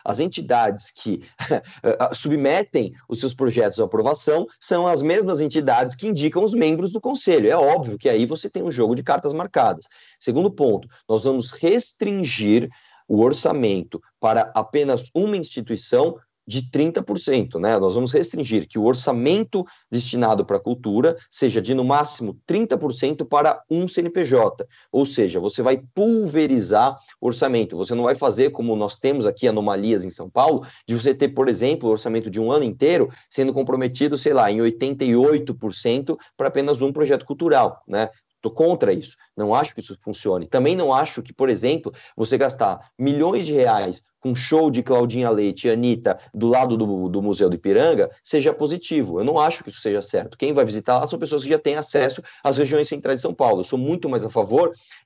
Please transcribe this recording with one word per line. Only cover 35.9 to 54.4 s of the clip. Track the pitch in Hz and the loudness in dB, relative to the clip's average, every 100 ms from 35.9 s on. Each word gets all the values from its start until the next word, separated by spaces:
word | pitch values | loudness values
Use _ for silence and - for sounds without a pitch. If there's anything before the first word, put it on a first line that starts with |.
| 127 139 - - - | -2 -4 -8 -10 -4
pra | 135 | -2
apenas | 139 139 123 | 0 0 0
um | 139 | -2
projeto | 143 143 107 | 0 0 0
cultural, | - 143 170 135 101 - - | -2 -4 2 4 4 -2 -6
né? | 101 110 - _ _ | -4 -4 -8 _ _
Tô | 113 | -4
contra | - 165 165 - | 2 2 4 2
isso. | 185 - - _ - | 0 -4 -18 _ -6
Não | 104 | 0
acho | 123 151 | 0 -2
que | - | -6
isso | - 98 | -16 -14
funcione. | 107 101 104 92 82 | -12 -6 -4 -4 -2
Também | 131 139 | 0 2
não | 185 147 | 0 2
acho | 131 156 - | 2 0 -6
que, | 123 | -12
por | - 131 | -2 0
exemplo, | 107 123 160 113 - - - | 2 0 -2 -6 -12 -14 -6
você | 110 123 | -2 2
gastar | 135 120 104 90 - - | 0 0 -2 -2 -10 -4
milhões | 135 143 170 202 160 | -2 0 0 0 0
de | |
reais | 143 123 107 92 90 _ _ | 2 4 2 -2 -8 _ _
com | 131 | -4
show | 123 - 160 156 | -4 0 2 2
de | 123 | 0
Claudinha | 123 123 120 123 120 | 2 2 2 0 0
Leite | 107 101 92 120 | 2 0 0 -2
e | |
Anitta | 113 123 117 113 - - | 0 0 0 0 -2 -6
do | 107 117 | -2 2
lado | 127 127 113 | 2 2 0
do, | 107 95 90 | -2 -2 -2
do | 95 | -2
Museu | 104 95 92 | -2 2 2
do | 85 | 2
Ipiranga | - - 160 139 - - | 2 4 4 2 0 -4
seja | - 151 147 | -2 0 0
positivo. | 151 147 175 - 156 98 85 | 0 -2 -4 -4 -2 -2 -2
Eu | |
não | 123 156 | 0 2
acho | 156 - | 0 -2
que | - | -10
isso | - | -8
seja | 107 101 | -4 -4
certo. | - 101 - - | -2 -4 -6 -4
Quem | 135 | 0
vai | 139 | 2
visitar | 113 107 113 127 | 0 -2 0 0
lá | 147 | 0
são | - | -6
pessoas | 147 147 | -4 -4
que | 135 | 0
já | 151 | 0
têm | 147 151 | 0 -4
acesso | 156 147 135 127 - - | -2 0 0 -4 -12 -4
às | 139 135 | -2 0
regiões | 135 147 147 | 2 0 0
centrais | 143 - 131 | -4 -4 -2
de | |
São | 107 | -4
Paulo. | 87 123 95 | 0 2 2
Eu | |
sou | 92 127 | 0 -2
muito | 135 170 156 | -2 -2 -2
mais | 120 | -4
a | 110 | -2
favor | 117 | -2